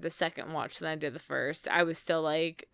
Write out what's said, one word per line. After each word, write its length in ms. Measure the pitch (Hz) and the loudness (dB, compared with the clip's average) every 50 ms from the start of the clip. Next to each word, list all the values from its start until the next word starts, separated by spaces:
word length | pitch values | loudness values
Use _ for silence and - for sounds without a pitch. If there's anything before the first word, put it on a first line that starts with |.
the 80 | 165 165 | -2 -2
second 420 | - - 175 170 - - 127 151 | 0 2 0 0 0 -4 -8 -6
watch 280 | 160 147 120 - - - | -4 -4 -4 -2 -4 -4
than 100 | 170 160 | -2 -2
I 60 | 156 | -2
did 180 | 156 151 143 123 | -2 -4 -4 -4
the 60 | 147 | -6
first. 480 | - - 143 131 127 143 156 - - | -8 -4 -2 0 0 0 -2 -2 -2
I 160 | - - 175 175 | 2 4 4 6
was 160 | 165 165 - | 4 4 0
still 240 | - - 165 160 160 | 2 2 2 2 2
like, 440 | 151 151 160 165 165 165 - - - | 2 2 2 2 0 -2 -8 -14 -4